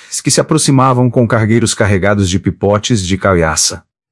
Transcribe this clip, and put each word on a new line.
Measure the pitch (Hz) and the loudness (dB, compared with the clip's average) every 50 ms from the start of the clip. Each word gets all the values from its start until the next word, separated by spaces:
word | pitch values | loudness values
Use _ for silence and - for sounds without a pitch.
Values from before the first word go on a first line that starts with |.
| - - - - - | -14 -14 -12 -8 -4
que | 143 | -2
se | - - | -2 0
aproximavam | 139 - 160 151 - 156 139 131 131 135 127 123 127 123 | 0 0 0 0 0 2 2 2 2 2 2 2 0 0
com | - 127 120 | 2 0 0
cargueiros | 104 120 110 110 104 113 117 113 104 - | 0 0 0 2 2 2 2 0 0 0
carregados | - 113 98 101 92 87 101 104 101 98 | 0 0 0 0 0 0 0 0 0 0
de | 87 92 92 | 0 -2 -2
pipotes | - - - - - 98 104 104 - - 123 101 92 | -2 -4 -4 -2 0 0 0 0 0 -2 -2 -2 -2
de | 85 95 | -2 -4
caiaça. | 92 - 98 95 87 82 80 76 - - - - - - _ _ _ _ _ | -2 0 0 2 2 0 0 -2 -2 -4 -4 -6 -8 -14 _ _ _ _ _